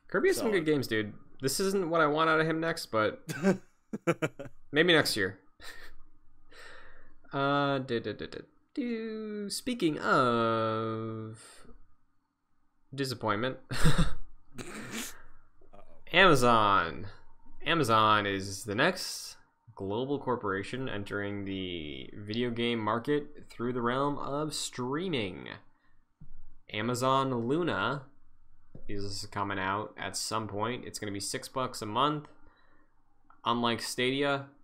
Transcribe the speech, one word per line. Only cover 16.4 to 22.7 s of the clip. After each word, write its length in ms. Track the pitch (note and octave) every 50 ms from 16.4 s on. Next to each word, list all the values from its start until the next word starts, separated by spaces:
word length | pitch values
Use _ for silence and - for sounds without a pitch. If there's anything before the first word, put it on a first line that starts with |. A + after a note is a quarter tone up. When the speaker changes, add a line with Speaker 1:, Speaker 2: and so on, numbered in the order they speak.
| B2 A#2+ A#2 A2+ G#2+ G2+ G2 F#2+ E2+ E2 C#2+ - - G2 - - - - - - - - - - -
Speaker 1:
Amazon 600 | C#3 E3 E3 C#3+ A2+ A2+ A2 A2 G#2+ G#2+ G#2 G#2
is 380 | G2+ G2 G2 F#2+ G2+ F#2+ F#2+ -
the 100 | G#2+ G2
next 640 | A2+ C#3+ F#3 F#3 - - - - - - - - - - _ _ _ _ - -
global 440 | - G2 F#2+ G2+ A#2 C3 C#3 C#3+ C3+
corporation 680 | - B2+ A#2+ A2 - G2+ F#2+ G2 G2+ - - B2+ C3+ B2+
entering 560 | - G2+ G2+ - G#2 G2+ G2+ G2+ G2+ G2+ G2
the 680 | G2 G2 F#2+ F#2+ F2+ F2 E2 D#2 D2 C#2 C2 B1 - -
video 340 | G#2+ G#2 G2+ A2 A#2+ B2 C3
game 280 | A2+ A#2 A#2+ A#2+